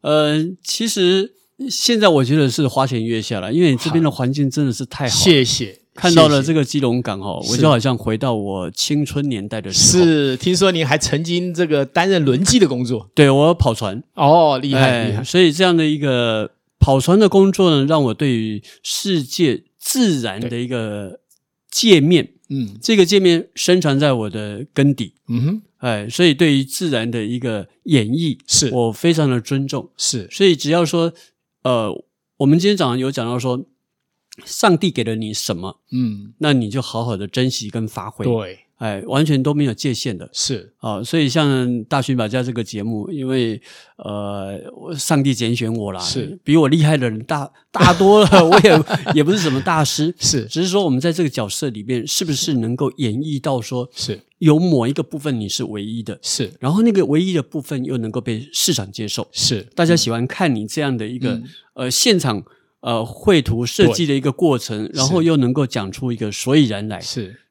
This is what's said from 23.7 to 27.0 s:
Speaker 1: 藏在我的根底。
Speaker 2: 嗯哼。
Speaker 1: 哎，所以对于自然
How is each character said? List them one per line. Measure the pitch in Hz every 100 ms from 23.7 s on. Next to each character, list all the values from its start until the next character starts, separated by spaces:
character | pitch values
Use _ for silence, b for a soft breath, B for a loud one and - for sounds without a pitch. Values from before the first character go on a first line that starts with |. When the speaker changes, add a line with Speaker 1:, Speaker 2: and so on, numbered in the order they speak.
| 180
Speaker 1:
藏 | 156 135
在 | 147
我 | 127 107
的 | 101 107 104 -
根 | - 143
底。 | 127 101 _ -
Speaker 2:
嗯 | 117
哼。 | 135 214 - _
Speaker 1:
哎， | 123 107 104
所 | 117
以 | 175
对 | 147 170 139
于 |
自 | 131 - 180
然 | 127